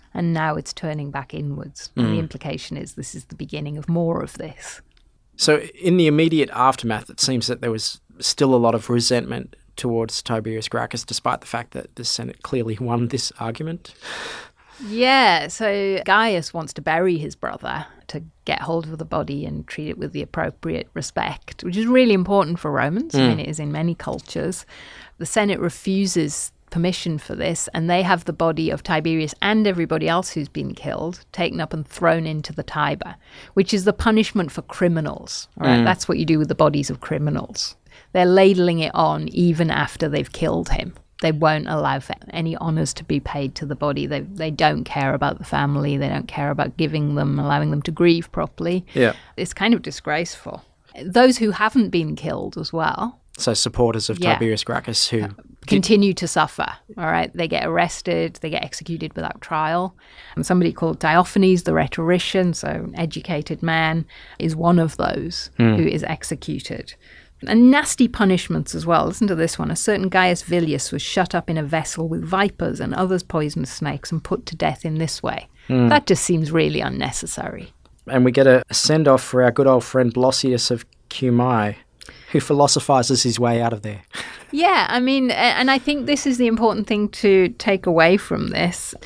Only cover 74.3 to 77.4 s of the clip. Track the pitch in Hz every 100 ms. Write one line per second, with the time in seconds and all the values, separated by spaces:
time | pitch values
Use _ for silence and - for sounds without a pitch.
74.3 | - - 160 160 - 165 156 160 - -
75.3 | - - _ - 127 120 294 - 180 -
76.3 | 170 151 165 151 151 131 131 - - 170
77.3 | -